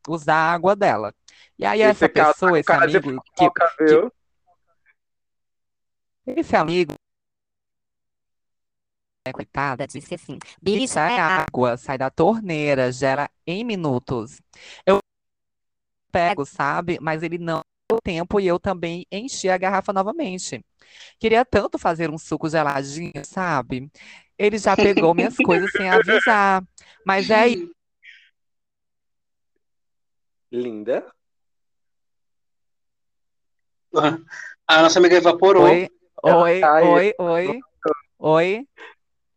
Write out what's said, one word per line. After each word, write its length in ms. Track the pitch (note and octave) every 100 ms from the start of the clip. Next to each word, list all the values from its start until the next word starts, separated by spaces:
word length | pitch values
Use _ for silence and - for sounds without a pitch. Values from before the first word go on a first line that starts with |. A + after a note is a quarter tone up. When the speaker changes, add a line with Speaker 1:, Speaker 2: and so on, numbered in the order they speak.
| -
Speaker 1:
usar 280 | E3 D3 D#3
a 180 | D#3+
água 220 | E3+ F3 G3+
dela. 380 | F#3+ G#2+ G#2+ - _ _ _ -
E 80 | G3
aí 160 | G#3+
Speaker 2:
Esse 240 | G#3+ G#3 -
Speaker 1:
essa 40 |
Speaker 2:
cara 180 | - D#3
tá 60 |
Speaker 1:
pessoa, 180 | D3+ F#3
Speaker 2:
com 60 | E3
Speaker 1:
esse 100 | -
Speaker 2:
cara 200 | E3 E3
de 100 | F3+
Speaker 1:
amigo 240 | C#3+ C3 - -
que, 80 | F3+
Speaker 2:
fofoca, 280 | - E3+ -
Speaker 1:
que 80 | D#3
Speaker 2:
viu? 260 | D#3 A3+ - _ _ _ _ _ _ _ _ _ _ _ _ _ _ _ _ _ _ _ _ -
Speaker 1:
esse 280 | B3+ D#4+ G#3
amigo, 380 | D#3 F3 D#3+ - _ _ _ _ _ _ _ _ _ _ _ _ _ _ _ _ _ _ _ _ _ _ -
é, 60 |
coitada, 560 | C3 G2+ - C#3 B2+ C3+
disse 280 | C#3 - F3
assim, 220 | - C#3 - -
"Bicha, 380 | F#3 G3+ C4 -
é 180 | D#3 A#3+
água, 580 | D#3+ F#3 D3+ - B2 A#2+
sai 200 | - C3+
da 120 | C3
torneira, 840 | - E3 A3+ G#3 D#3 D3 C3+ B2+
gera 380 | B2+ C3+ C3+ C#3+ _ -
em 180 | F3+
minutos." 800 | A#3+ G3+ D#3+ B2 - B2+ A2+ - _ _ - - -
Eu 140 | G3 - _ _ _ _ _ _ _ _ _ _
pego, 340 | F#3 F3 G3 C#3
sabe? 520 | - C#3+ D#3 F3 E3
Mas 220 | D#3 D#3
ele 140 | E3 E3+
não 240 | E3+ D#3+ D3+ _ -
deu 100 | A3+
tempo 380 | - E3 F3 G#3
e 60 | F#3+
eu 120 | F3
também 460 | - F#3 E3 E3+ -
enchi 380 | F#3+ C4 - F#3+
a 80 | F#3
garrafa 360 | F#3 G3 G3
novamente. 680 | G3 F#3+ E4 B3+ F#3 - B2 - _ _ - - _
Queria 260 | A3 A3 B3+
tanto 320 | G#3 A3 -
fazer 320 | G3+ E3 E3
um 80 | D#3+
suco 320 | - D3+ D#3+
geladinho, 760 | D#3+ D3 C#3 C#3 D3 E3+ C#3+ -
sabe? 640 | - F#3 D3 B2 C3 C#3 - - - _ -
Ele 200 | G#3 G#3+
já 180 | G3+ F#3+
pegou 380 | G3+ G3 E3
minhas 220 | E3+ G#3 -
Speaker 3:
<laughs> 0 |
Speaker 1:
coisas 340 | C4 F3+ F#3+
sem 180 | - F#3+
avisar. 720 | F#3 G3 G#3+ A#3+ G#3+ G3 F#3+ F#3 _ _ _ -
Mas 240 | G3 F#3+
é 180 | G#3+ A#3+
isso. 220 | A#3+ E3+ - _ _ - - _ _ _ _ _ _ _ _ _ _ _ _ _ _ _ _ _ _ _ _ _ _ _
Speaker 2:
Linda. 540 | A#2+ B2 A2 G#2+ D3 - _ _ _ _ _ _ _ _ _ _ _ _ _ _ _ _ _ _ _ _ _ _ _ _ _ _ _ _ D#3 D3+ D#3+ - - - - -
Speaker 3:
A 140 | D#3+
nossa 180 | E3 F3
amiga 160 | F3+ F3
evaporou. 480 | E3+ E3+ F#3 F#3+
Speaker 1:
Oi, 260 | D3+ E3+ F#3 _ _ -
oi, 360 | D3+ E3+ F3 F3+
Speaker 2:
Tá 140 | D#3+ D3+
aí. 100 | F3
Speaker 1:
oi, 260 | E3+ G3 -
oi. 400 | F3 E3 F#3 A#3+ - _ D#3+ D3+ _ _
Oi. 480 | D3+ D#3 F3 G#3+ C#4 - - - _ _ _